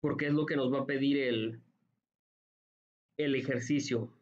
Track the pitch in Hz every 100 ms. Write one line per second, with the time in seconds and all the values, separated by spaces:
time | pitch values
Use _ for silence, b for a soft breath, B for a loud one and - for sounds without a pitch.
0 | 151 139 147 147 151 147 127 135 131 139
1 | 139 143 131 113 110 113 _ _ _ _
2 | _ _ _ _ _ _ _ _ _ _
3 | _ - 147 131 123 123 120 147 123 117
4 | 107 -